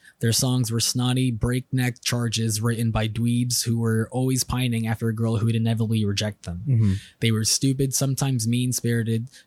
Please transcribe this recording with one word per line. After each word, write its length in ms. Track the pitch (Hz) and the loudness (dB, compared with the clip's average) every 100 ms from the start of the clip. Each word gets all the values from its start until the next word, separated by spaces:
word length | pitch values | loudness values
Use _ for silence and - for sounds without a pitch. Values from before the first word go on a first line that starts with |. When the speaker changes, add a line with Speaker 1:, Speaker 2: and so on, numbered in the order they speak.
| - - | -20 -4
Speaker 1:
Their 120 | 117 | 0
songs 400 | 110 131 127 110 | 2 2 0 0
were 80 | 113 | 0
snotty, 520 | - 127 123 127 131 | 0 0 0 0 0
breakneck 680 | 110 120 127 - 131 127 120 | 0 -2 -2 -2 -2 -2 -2
charges 600 | - 123 117 113 113 107 | -4 -2 -2 0 -2 0
written 300 | 117 113 117 | -2 0 0
by 180 | 110 110 | 0 0
dweebs 560 | 110 117 120 123 120 - | 0 0 0 0 -2 0
who 120 | 117 | 0
were 280 | 113 110 110 | 2 0 0
always 340 | 127 131 127 - | -2 0 0 -2
pining 420 | 127 127 117 113 | -2 0 0 -2
after 220 | 110 113 | -2 -2
a 40 | 110 | 0
girl 220 | 113 113 | 0 0
who 100 | 117 | 0
would 80 | 113 | 0
inevitably 500 | 113 113 110 113 104 | 0 0 0 2 0
reject 380 | 98 107 - | 0 -4 -6
them. 180 | - 87 117 | -10 -8 0
Speaker 2:
Mm-hmm. 280 | 120 107 95 - - | 4 4 2 -4 -2
Speaker 1:
They 120 | 117 | 2
were 120 | 110 | 2
stupid, 500 | 110 - 135 131 135 | 0 0 0 0 0
sometimes 540 | - 139 131 139 127 110 | 0 -2 0 0 0 0
mean-spirited, 800 | 120 127 120 117 117 113 113 120 - | 0 0 0 0 0 0 -2 -4 -14